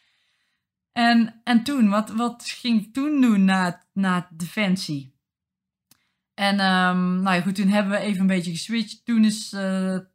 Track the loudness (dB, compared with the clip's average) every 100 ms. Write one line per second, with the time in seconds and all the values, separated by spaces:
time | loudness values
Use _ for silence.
0 | _ _ _ _ _ _ _ _ _ -2
1 | 2 4 2 -4 0 0 2 2 2 2
2 | -2 -4 -4 -6 -12 -8 -2 -2 -2 -4
3 | -2 2 4 4 4 2 -2 -6 _ -4
4 | -2 -2 -4 -10 -8 -4 -2 -2 -4 -8
5 | -10 _ _ _ _ _ _ _ _ _
6 | _ _ _ -4 0 2 2 4 4 2
7 | 0 0 0 0 0 0 2 2 0 -2
8 | -2 0 0 0 -2 -8 -6 -6 -6 -10
9 | -2 2 2 2 -8 -6 -4 -2 -2 -4
10 | -8